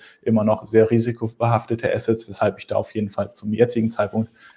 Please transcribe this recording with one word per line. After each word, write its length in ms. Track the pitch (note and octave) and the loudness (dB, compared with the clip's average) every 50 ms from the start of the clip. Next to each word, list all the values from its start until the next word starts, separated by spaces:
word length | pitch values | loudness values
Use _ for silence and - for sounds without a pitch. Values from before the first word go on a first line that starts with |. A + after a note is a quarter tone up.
| - - - _ | -8 -20 -20 _
immer 220 | _ - A2+ G#2+ G#2 | _ 2 2 2 4
noch 240 | G#2+ G#2+ - - | 2 0 0 -2
sehr 240 | - A2+ A2 A2 A2 | 2 4 4 6 6
risikobehaftete 1000 | A#2+ A2+ A#2 B2 A#2 - A2+ A2 - - A#2 A#2 A#2 A2 - - A#2 A2+ - - | 4 2 2 0 -4 -4 -6 -8 -4 -2 0 0 2 0 0 -2 -4 -2 -2 -2
Assets, 380 | - C3 - A2+ A2+ A2+ - | -2 0 0 0 -2 -2 -4
weshalb 320 | - G2 - A2 G2+ - - | -10 -4 -2 -2 -2 -2 -4
ich 80 | - | -8
da 80 | - G2+ | -4 -4
auf 180 | G#2 G2+ - - | -4 -4 -4 -6
jeden 160 | G#2+ G#2 G2 | -6 -6 -4
Fall 220 | - G2+ G2+ - | -4 -6 -8 -8
zum 220 | - - G#2+ G#2+ G#2+ | -10 -10 -6 -4 2
jetzigen 380 | G#2+ A#2+ A#2+ - A2+ A2 A2 | 2 2 2 2 0 -2 0
Zeitpunkt 380 | - - G#2 G2+ - A2 A2+ - _ _ - - - | 0 -2 -4 -2 -2 -4 -4 -4 _ _ -20 -20 -20